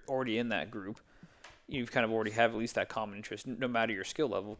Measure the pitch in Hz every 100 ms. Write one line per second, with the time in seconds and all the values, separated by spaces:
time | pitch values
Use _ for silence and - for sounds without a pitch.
0 | - 131 127 110 120 98 95 113 95 -
1 | - - - - - - - 139 117 131
2 | 110 113 107 110 117 110 117 107 101 -
3 | 104 101 - 104 - 117 127 117 113 98
4 | 95 - 139 95 104